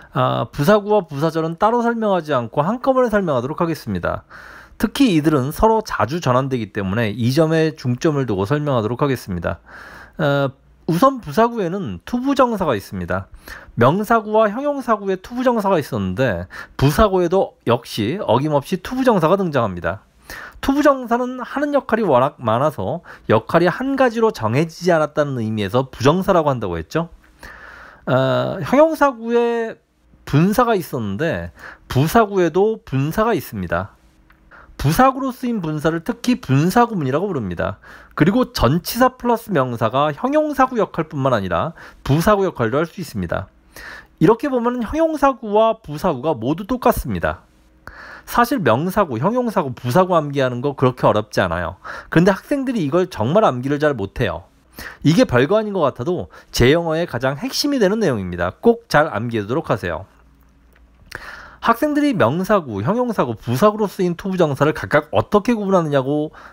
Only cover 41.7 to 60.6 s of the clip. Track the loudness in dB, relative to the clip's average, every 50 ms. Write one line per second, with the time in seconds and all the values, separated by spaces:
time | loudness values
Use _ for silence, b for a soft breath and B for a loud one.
41.7 | -6 B B B B B -2 0 0 2 4 4 2 2 2 -2 -2 -2 -2 -2
42.7 | 0 -2 -2 -2 -6 -12 -14 -10 -8 -8 -6 -4 -6 -6 -8 -10 _ _ _ B
43.7 | B B B B B B B B B 2 4 4 4 4 2 -2 -2 0 -2 -2
44.7 | -2 -4 -6 -4 0 0 0 0 0 2 2 0 0 0 -4 0 2 2 2 2
45.7 | 0 -2 -6 -10 -8 -4 -2 -2 -2 -2 -2 -4 -4 -2 -2 -4 -4 -4 -4 -6
46.7 | -4 0 2 0 0 0 -2 -4 -4 -2 -2 -4 -4 -6 _ _ _ _ _ _
47.7 | _ _ -20 B B B B B B B B -4 0 2 2 2 2 0 2 2
48.7 | 2 2 2 -2 0 0 0 0 0 -2 -2 0 0 0 -2 -2 -2 -2 -2 -4
49.7 | -6 -6 -4 0 4 4 4 4 2 0 0 0 -2 0 0 0 -2 -2 -4 -4
50.7 | -2 2 0 0 2 2 2 2 2 2 0 -2 -2 0 0 0 0 -2 -4 -6
51.7 | -8 -10 B B B B B B 2 4 6 4 4 2 -2 -4 -4 -4 -2 -4
52.7 | -2 -2 -2 0 0 0 0 0 -4 -4 -2 0 2 4 4 2 2 0 -2 -4
53.7 | -2 0 0 0 0 -2 -6 -8 -4 -4 -4 -4 -4 -6 -12 _ _ _ _ _
54.7 | B B B B B B B 2 4 4 4 4 4 2 4 4 2 0 0 0
55.7 | -2 0 0 0 -2 -2 -4 -4 -4 -4 -6 -10 B B B B -2 2 4 4
56.7 | 4 4 2 0 -2 -2 -4 -4 -6 -4 -4 -4 -4 -4 -8 -8 -6 -4 -2 -2
57.7 | 0 2 2 2 2 2 0 0 0 -2 -4 -6 -4 -4 -4 -4 -4 0 2 2
58.7 | 2 2 0 0 2 2 2 2 0 -4 -4 -4 -4 -4 -4 -2 -4 -4 -2 -4
59.7 | -4 -4 -4 -6 -6 -6 -10 -14 _ _ _ _ _ _ _ _ _ _